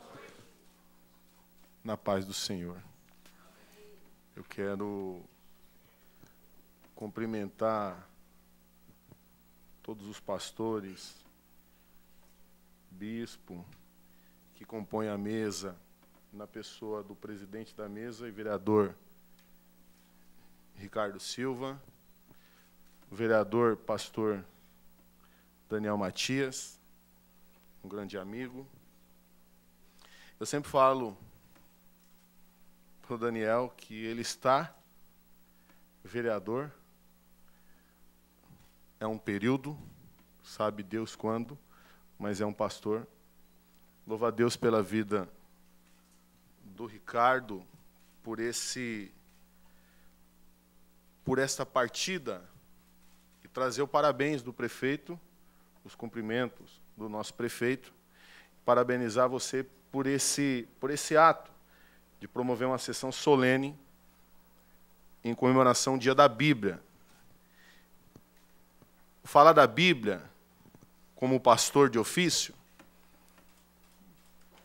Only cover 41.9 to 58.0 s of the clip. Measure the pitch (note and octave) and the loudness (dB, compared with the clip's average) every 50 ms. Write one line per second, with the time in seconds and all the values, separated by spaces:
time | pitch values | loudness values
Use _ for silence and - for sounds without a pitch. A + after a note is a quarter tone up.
41.9 | - - - - _ - G#2 G#2 G#2 F#2 G#2+ G#2 G#2 - A2 G2 - - - G#2 | -20 -20 -20 -20 _ -10 -6 -6 -4 -4 -4 -4 -2 -4 -4 -4 -4 -6 -4 -4
42.9 | G#2+ A2+ A#2 - - - _ _ _ - - - - - _ _ _ - - - | -4 -4 -6 -10 -20 -20 _ _ _ -20 -20 -20 -20 -20 _ _ _ -20 -20 -20
43.9 | _ _ - - A2 G#2+ A#2 A#2 G#2+ G#2+ A#2 A#2+ - - - A#2 A2+ A2 G2+ F2+ | _ _ -10 -8 -4 -2 -2 -2 2 2 2 2 2 0 0 2 2 2 2 0
44.9 | G#2 A2 G#2+ G2 G#2 G2+ F2+ - - - - - - _ - - - - - _ | -2 -2 -2 0 -2 -4 -4 -6 -14 -20 -20 -20 -20 _ -20 -20 -20 -20 -20 _
45.9 | - _ _ _ _ _ _ _ _ _ _ - - _ - G2 F#2+ F#2+ A#2+ G#2+ | -20 _ _ _ _ _ _ _ _ _ _ -20 -20 _ -20 -20 -16 -14 -14 -14
46.9 | G#2+ G2+ - - - A#2+ A#2+ B2+ C3 B2+ B2 G#2+ G#2 F#2 F2+ - - - - - | -14 -16 -14 -6 0 2 4 4 4 2 -2 -6 -12 -12 -12 -18 -20 -20 -20 -20
47.9 | - - - - - - - A2+ A2+ A2 A2+ A#2+ A2+ - - - - B2+ B2 A#2+ | -20 -20 -20 -20 -20 -18 -12 -10 -6 -4 -4 -4 -4 -6 -8 -8 -8 -6 -6 -8
48.9 | A2+ G#2+ G2 F#2+ - - - - - - - - _ - - - - - - - | -8 -8 -10 -14 -18 -20 -20 -20 -20 -20 -20 -20 _ -20 -20 -20 -20 -20 -20 -20
49.9 | _ - - - _ _ - - _ - - - - _ _ _ _ - - - | _ -20 -20 -20 _ _ -20 -20 _ -20 -20 -20 -20 _ _ _ _ -20 -20 -20
50.9 | - - _ - _ _ - B2+ C3 B2+ C3+ C3+ - - C3+ - - C3 B2 A#2 | -20 -20 _ -20 _ _ -4 -2 0 0 0 -2 -2 -6 -6 -2 0 0 0 0
51.9 | - - - F#3 F#3+ F3 C3+ A#2+ G2 F2+ F2 - - - - - - - - _ | -2 -6 -6 -4 -6 -6 -6 -8 -10 -10 -12 -20 -20 -20 -20 -20 -20 -20 -20 _
52.9 | - - - - - - _ _ _ _ - - - B2+ C3 B2+ A2+ B2 C#3+ C3+ | -20 -20 -20 -20 -20 -20 _ _ _ _ -20 -10 -4 -2 -2 0 0 -2 -2 2
53.9 | - D3 D3 D3 C3 B2 C#3 D3+ D3+ C3+ A#2 B2+ A#2 - A#2+ A#2 - - - C3 | 2 4 4 4 4 4 0 0 0 -2 -6 -8 -8 -6 -6 -6 -6 -2 -2 -2
54.9 | C#3+ D3+ - - F3 E3 - - _ - - - _ - - _ _ - - G2 | -2 -2 -6 -12 -14 -14 -16 -20 _ -20 -20 -20 _ -20 -20 _ _ -20 -20 -20
55.9 | - - A#2+ A2+ - A#2 G#2+ A2 A2+ B2 B2+ A#2 - - - - - - - - | -16 -14 -14 -12 -10 -8 -6 -2 -2 -2 -2 -2 -6 -14 -20 -20 -20 -20 -20 -20
56.9 | - - G#2+ A2 G#2 G#2+ G#2 - - - A#2+ A#2 - - A#2+ B2 C3 C3 - - | -16 -12 -12 -8 -8 -8 -8 -8 -8 -6 -6 -6 -4 -2 -2 -2 -2 -2 -6 -18
57.9 | - - | -20 -20